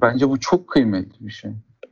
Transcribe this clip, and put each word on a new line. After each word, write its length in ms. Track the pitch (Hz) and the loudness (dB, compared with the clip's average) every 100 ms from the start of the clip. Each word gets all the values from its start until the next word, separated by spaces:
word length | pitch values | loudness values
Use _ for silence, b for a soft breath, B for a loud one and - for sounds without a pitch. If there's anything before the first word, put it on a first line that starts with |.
Bence 300 | 117 127 135 | 0 2 0
bu 100 | 135 | 0
çok 280 | - 180 - | 0 -2 2
kıymetli 580 | 147 117 95 95 - 107 | 2 2 0 -4 -12 -16
bir 60 | |
şey. 200 | - 104 107 - _ - | -14 -14 -14 -16 _ -12